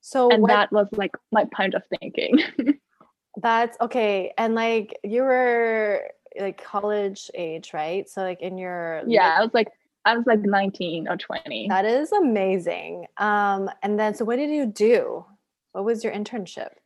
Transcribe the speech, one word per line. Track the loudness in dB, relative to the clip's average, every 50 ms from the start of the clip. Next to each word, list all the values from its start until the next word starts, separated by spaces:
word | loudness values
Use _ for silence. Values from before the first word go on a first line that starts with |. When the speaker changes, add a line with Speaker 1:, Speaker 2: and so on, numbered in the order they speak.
Speaker 1:
So | _ -4 0 4 6 6
Speaker 2:
And | 6 6 6
Speaker 1:
what | 6
Speaker 2:
that | 6 4 4 2 2
was, | 0 0 2 0
like, | -4 -4 -4 -6 -10 _ _
my | 2 2 2
point | 2 -2 -2 -2 -2 -2
of | -4 -6
thinking. | _ -8 -8 -8 -8 -4 -4 -2 4 4 2 2 2 -4 -4
<laughs> | 0 0 0 -2 _ _ _ _ -20 _ _ _ _ _ _
Speaker 1:
That's | -4 0 0 2 2 2 0 -2 -4
okay. | -4 -2 0 0 0 2 0 0 -2 -4 -4
And, | -2 -2 0 0
like, | 0 0 0 0 0 -2 -4 -12 -12 -8
you | -4 -2 0 2
were, | 2 2 2 2 2 2 2 2 2 0 0 0 0 0 -2 -4 -8 -16 _ _ -20 -10 -8
like, | -6 -6 -6 -8 -16
college | -8 -6 -4 -2 -2 -2 0 -2 -4 -6 -8 -16 -14 -10
age, | -8 -8 -8 -8 -10 -12 -10 -8
right? | -6 -6 -4 -4 -6 -6 -6
So, | -6 -6 -6
like, | -6 -6 -6 -8
in | -8 -8 -8
your | -8 -8 -8 -6 -6 -6 -6 -6 -2
Speaker 2:
Yeah, | 4 4 6 6 6
Speaker 1:
late | 6 4
Speaker 2:
I | 2
was, | 4 4
like, | 2 2 2 -2 _ _ _ _ _ _
I | 2 2
was, | 4 4
like, | 4 4 4
nineteen | 4 2 2 2 2 0 -2 -4 -6 -6 -6 -6 -4 -4
or | -6
twenty. | -6 -6 -10 -10 -10 -10 -8 -10 -8 -4 -2
Speaker 1:
That | 0 0 2
is | 2 2 2 0 2 2
amazing. | 2 2 2 2 2 2 2 0 0 -2 -4 -6 -6 -8 -12 -12 -14 -14 -16 _
Um, | -4 -2 0 2 2 2 0 0 -2 -4 -6 -8 _ -4
and | -2 0 0
then, | 0 -2 -2
so | -2 -4
what | -2 -2
did | -2 -2 -2
you | -2 -2 -2
do? | -2 -2 2 4 4 4 4 2 -2 -6 -10 -12 _ _ _ _ _ _ _ _ _
What | _ -6 -4
was | -4 -4 -4 -4
your | -6 -6
internship? | -6 -8 -8 -8 -10 -10 -10 -12 -12 -14 -14 _ _ _